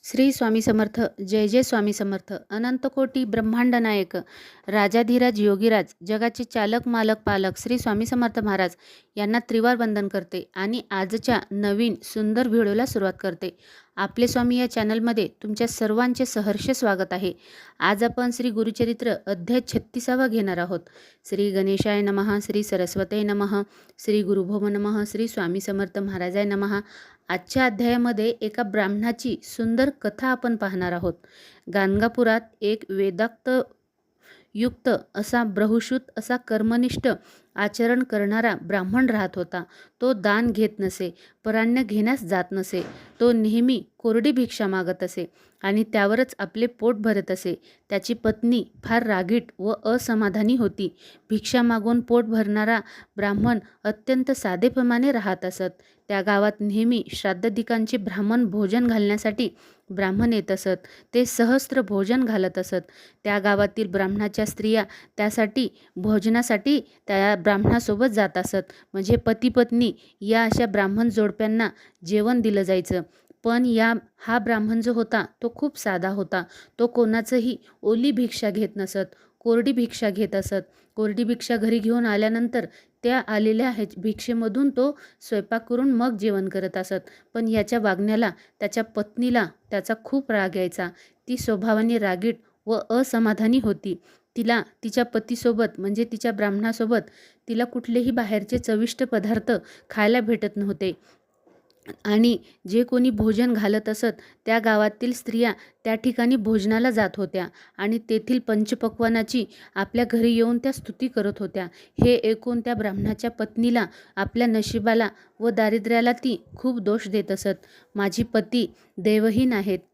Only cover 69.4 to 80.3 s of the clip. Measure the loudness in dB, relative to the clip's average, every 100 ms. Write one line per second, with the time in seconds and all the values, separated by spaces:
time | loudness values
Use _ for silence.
69.4 | 2 2 2 2 0 -2 _ _ 0 2
70.4 | 2 0 0 0 0 2 0 2 0 0
71.4 | -2 0 -2 -4 -20 _ -2 0 2 2
72.4 | 2 2 2 0 0 -4 -4 _ _ -6
73.4 | -2 2 2 4 2 0 -6 _ -2 -2
74.4 | 2 0 0 0 0 0 0 -2 -2 _
75.4 | -8 -4 -6 -4 -4 -2 -2 -4 -4 -4
76.4 | -6 -16 -20 -2 0 2 2 0 0 0
77.4 | 0 -6 -12 _ 0 2 2 0 -2 -2
78.4 | -2 -2 -4 -4 -6 -4 -8 -10 _ _
79.4 | 2 2 2 0 -2 0 -2 0 -2